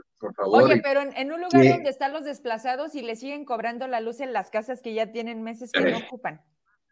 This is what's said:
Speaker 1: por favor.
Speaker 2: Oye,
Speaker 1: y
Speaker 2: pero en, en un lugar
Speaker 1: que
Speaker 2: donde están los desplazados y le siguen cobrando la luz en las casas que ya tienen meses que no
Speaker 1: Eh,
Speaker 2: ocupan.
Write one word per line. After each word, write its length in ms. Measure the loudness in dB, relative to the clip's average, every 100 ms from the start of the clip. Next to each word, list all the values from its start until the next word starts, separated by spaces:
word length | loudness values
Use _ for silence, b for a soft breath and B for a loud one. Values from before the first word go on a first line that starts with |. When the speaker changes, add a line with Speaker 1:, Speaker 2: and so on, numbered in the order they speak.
| -14 _
Speaker 1:
por 140 | -8
favor. 280 | -2 4 6
Speaker 2:
Oye, 140 | 8 6
Speaker 1:
y 40 |
Speaker 2:
pero 200 | 2 0
en, 140 | 0 -4
en 160 | -6
un 80 | -6
lugar 180 | 4 8
Speaker 1:
que 80 | 8
Speaker 2:
donde 180 | 6 0
están 220 | -2 -4
los 120 | -4
desplazados 720 | -8 -8 -6 -4 -4 -4 -4
y 80 | -8
le 140 | -8 -8
siguen 280 | -8 -10
cobrando 420 | -6 -4 -4 -6 -4
la 120 | -4
luz 200 | -4 -6
en 120 | -4
las 160 | -4 -2
casas 300 | -4 -4 -8
que 140 | -4
ya 180 | -2 -2
tienen 300 | -4 -8 -8
meses 280 | -10 -10 -4
que 80 | 0
no 180 | 2 0
Speaker 1:
Eh, 60 | -6
Speaker 2:
ocupan. 340 | -10 -10 -10 _ _ _ _ _